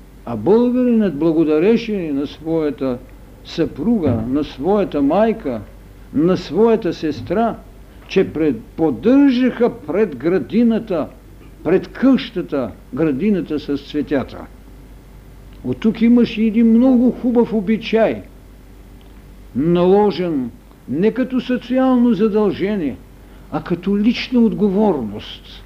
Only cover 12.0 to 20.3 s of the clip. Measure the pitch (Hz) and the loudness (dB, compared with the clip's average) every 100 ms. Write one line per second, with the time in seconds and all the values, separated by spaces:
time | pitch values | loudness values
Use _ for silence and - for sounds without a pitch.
12 | 262 254 - 185 180 143 117 - - 127 | 2 2 0 -8 -6 -4 -6 -8 -14 -4
13 | 160 131 202 196 147 151 - 143 - 147 | -2 0 0 -2 -2 -6 -4 -8 -6 -6
14 | 143 139 107 90 - - - - - - | -4 -4 -4 -12 -18 -20 -20 -20 -20 -20
15 | - - - - - - 123 123 220 190 | -20 -20 -20 -20 -20 -14 -8 -2 -2 2
16 | 233 240 226 208 226 214 226 226 262 247 | 4 6 4 2 0 4 4 6 6 4
17 | 247 - 247 240 233 208 185 220 - 220 | 4 2 0 2 2 0 0 -2 0 0
18 | 208 110 - - - - - - - - | 2 0 -10 -20 -20 -20 -20 -20 -20 -20
19 | - - - - - 113 156 175 180 196 | -20 -20 -20 -20 -10 -4 0 2 4 4
20 | 208 180 180 | 4 0 -4